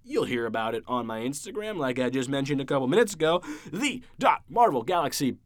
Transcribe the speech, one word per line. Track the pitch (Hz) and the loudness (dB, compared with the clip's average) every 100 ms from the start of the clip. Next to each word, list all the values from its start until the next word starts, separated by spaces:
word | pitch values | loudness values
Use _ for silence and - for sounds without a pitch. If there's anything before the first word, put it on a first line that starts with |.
you'll | - 294 113 | -2 -2 0
hear | 120 117 | 0 0
about | 113 110 113 | -2 -2 -4
it | - | -4
on | 123 113 | -4 -2
my | 113 | -4
Instagram, | 120 143 - 202 214 190 | -4 -6 -8 -8 -6 -2
like | 131 127 | -2 0
I | 123 | 0
just | 131 127 | 0 -2
mentioned | 139 139 143 | -2 0 -2
a | 131 | 0
couple | 139 131 | 0 2
minutes | 185 220 156 | 2 2 2
ago, | 156 175 - 302 175 | 2 2 -2 -12 -10
the | - 277 214 - - | -4 -4 -4 -14 2
dot | 254 156 - | 2 2 0
Marvel | 185 226 135 | 4 4 4
Galaxy. | 113 175 143 - 135 104 | 0 0 0 0 -2 -2